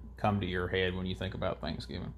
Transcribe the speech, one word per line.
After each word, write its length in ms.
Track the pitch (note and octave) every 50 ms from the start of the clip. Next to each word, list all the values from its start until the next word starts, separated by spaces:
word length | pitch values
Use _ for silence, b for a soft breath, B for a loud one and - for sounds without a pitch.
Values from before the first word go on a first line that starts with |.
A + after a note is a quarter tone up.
| - - -
come 220 | - - G#2+ G2+ G2+
to 60 | F#2+
your 200 | F2+ F2+ F2+ F2+
head 280 | F2 F#2 F#2+ F#2 F#2 F2+
when 100 | F#2 F#2
you 80 | F#2 F#2
think 220 | - F#2 F#2+ F#2+
about 260 | - G2 F2+ - -
Thanksgiving? 500 | - D#2 D#2+ - - - - F2+ - - -